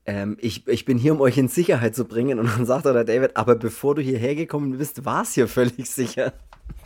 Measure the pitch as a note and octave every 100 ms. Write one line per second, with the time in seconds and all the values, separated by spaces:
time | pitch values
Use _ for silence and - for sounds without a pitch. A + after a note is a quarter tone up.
0 | - G2+ G2+ G#2 A#2+ - - A#2 - B2
1 | C#3+ D#3 C3+ C3+ B2+ F3 F3 C3+ A#2 B2+
2 | A2 A2+ C3+ A#2+ A#2 A2 A#2+ C3 C#3+ A#2+
3 | A2+ A#2+ C3 - A2 A#2 A2+ - C#3 D3
4 | C3 A#2+ B2 D3 D#3+ D3 C#3 C3 D3 -
5 | C#3+ D3 A#3 D3 A#2 B2+ B2 B2 B2 -
6 | B2 - A#2+ - - - - -